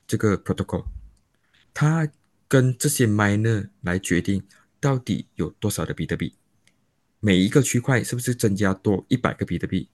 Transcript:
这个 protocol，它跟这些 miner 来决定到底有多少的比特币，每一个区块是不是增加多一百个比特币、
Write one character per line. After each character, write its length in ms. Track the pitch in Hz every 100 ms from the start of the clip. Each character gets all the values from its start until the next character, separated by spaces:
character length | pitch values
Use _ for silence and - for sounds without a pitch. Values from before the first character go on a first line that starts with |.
| -
这 120 | 113
个 200 | 107 92
protocol， 420 | - 92 92 92 - - - _ _ _ _ _ _
它 340 | - 151 165 151 - _ _ _
跟 300 | 135 127 123
这 120 | 147
些 180 | 143 117
miner 600 | 104 101 104 110 107 98 _
来 160 | 90 90
决 220 | - 87
定 220 | 87 98 - _ _ _
到 180 | 143 131
底 280 | - 95 - -
有 140 | 82
多 200 | - 107
少 140 | 95
的 80 | 82
比 140 | 76 80
特 100 | 80
币， 180 | 82 - _ _ _ _ _ _ _ _
每 180 | 107 92
一 100 | 95
个 120 | 151
区 180 | 123 123
块 220 | 127 123
是 120 | -
不 60 | 123
是 140 | 123
增 200 | 123 110
加 180 | 98 98
多 320 | 98 107 98 -
一 80 | 127
百 180 | 78
个 100 | -
比 140 | - 85
特 80 | 80
币、 220 | 92 -